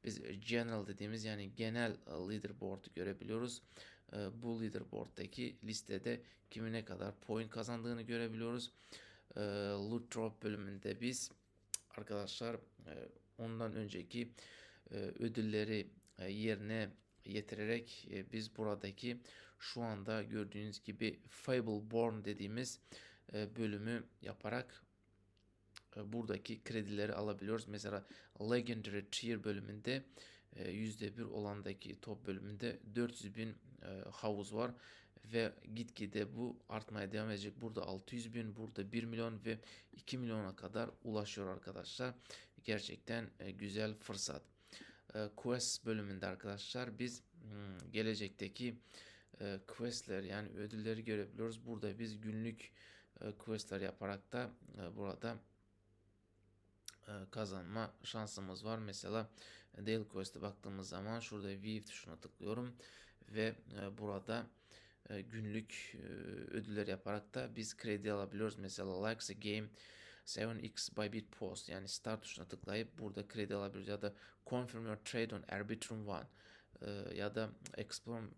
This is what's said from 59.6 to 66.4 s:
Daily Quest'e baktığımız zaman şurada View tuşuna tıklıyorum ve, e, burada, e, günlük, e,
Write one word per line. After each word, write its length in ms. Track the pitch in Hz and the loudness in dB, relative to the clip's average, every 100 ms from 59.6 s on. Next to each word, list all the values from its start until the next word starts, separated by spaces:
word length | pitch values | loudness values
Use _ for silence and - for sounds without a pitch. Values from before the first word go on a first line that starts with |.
| - - | -14 -4
Daily 320 | 101 110 104 | 2 4 2
Quest'e 340 | 95 95 107 | -2 -4 -2
baktığımız 460 | 101 98 98 98 95 | -4 -4 -6 -4 -2
zaman 320 | 87 101 117 | -2 -2 -2
şurada 280 | - 107 98 | -2 -4 -2
View 420 | 98 107 110 101 | -2 -2 -2 -4
tuşuna 260 | - - 80 | -10 -10 -10
tıklıyorum 600 | - - 95 113 123 123 - - - - - | -12 -4 0 0 0 -6 -16 -16 -20 -20 -2
ve, 260 | 107 110 110 - 101 | 4 4 2 -8 -4
e, 180 | 98 104 | -4 0
burada, 480 | 104 98 104 113 113 - - - - - - | 0 0 2 0 0 -12 -20 -20 -20 -20 -6
e, 100 | 104 | -4
günlük, 760 | 117 110 107 107 107 - - | -2 -2 0 0 -2 -8 -8
e, 120 | - - 87 87 - | -8 -6 -6 -4 -4